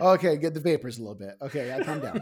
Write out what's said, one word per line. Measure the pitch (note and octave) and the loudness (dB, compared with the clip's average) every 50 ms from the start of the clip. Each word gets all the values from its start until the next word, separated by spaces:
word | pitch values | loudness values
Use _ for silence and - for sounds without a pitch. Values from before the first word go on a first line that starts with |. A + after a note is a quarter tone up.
Okay, | E3+ F#3 F#3+ F3+ F3+ F3+ D3+ | 6 6 6 6 6 2 2
get | D3 D3+ E3 D#3 | 2 0 -2 -2
the | D#3 | 0
vapors | D3+ F3 D#3+ - - B2 A2+ | 2 2 2 2 0 -6 -10
a | A#2 | -8
little | A2+ G#2 G2+ | -10 -10 -10
bit. | F#2+ G2 G2 G2+ _ | -10 -12 -14 -12 _
Okay, | C#3 C3+ C#3+ D3 B2 B2 B2+ | -12 -8 -6 -6 -6 -4 -4
I | - D#3+ | -4 -4
calm | - D#3 D3+ | -4 -4 -6
down. | - - - - | -6 -6 -6 -6